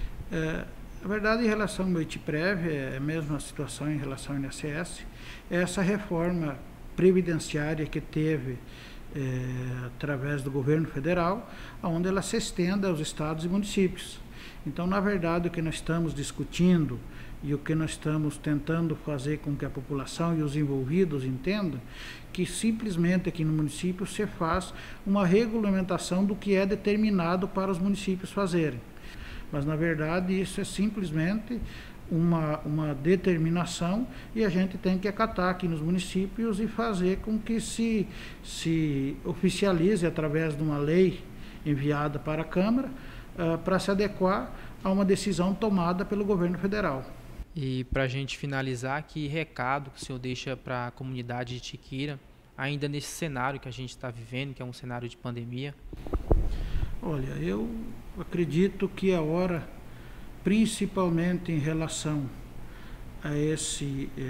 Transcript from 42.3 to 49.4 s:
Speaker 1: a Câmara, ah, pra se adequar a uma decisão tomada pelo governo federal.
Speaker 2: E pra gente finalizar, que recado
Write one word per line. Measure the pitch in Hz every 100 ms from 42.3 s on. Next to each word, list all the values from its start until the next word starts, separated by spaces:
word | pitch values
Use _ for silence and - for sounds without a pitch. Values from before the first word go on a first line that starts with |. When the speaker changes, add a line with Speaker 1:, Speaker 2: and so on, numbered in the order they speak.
| 156
Speaker 1:
a |
Câmara, | 156 180 202 247 - - - - - -
ah, | 165 165
pra | 175 185
se | 185
adequar | 196 202 - 185 214 254 - - -
a | 190
uma | 190
decisão | 190 185 208 170 180
tomada | 190 226 196 170 180
pelo | 196 202
governo | 202 190 175 180
federal. | 196 208 180 135 - - - - -
Speaker 2:
E | 160 135 127
pra | 127 135 135
gente | 135 135 -
finalizar, | 143 135 131 123 131 147
que | 151 156 143
recado | 160